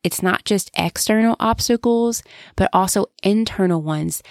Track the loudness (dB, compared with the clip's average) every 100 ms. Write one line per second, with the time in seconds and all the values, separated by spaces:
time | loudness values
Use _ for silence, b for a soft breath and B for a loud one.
0 | -6 -2 -2 -2 0 -2 -2 -4 -4 -2
1 | 0 2 2 0 -2 -2 0 0 0 0
2 | 0 -2 B B B -2 2 2 2 0
3 | -2 _ 0 2 0 0 2 2 -2 -4
4 | -4 -6 B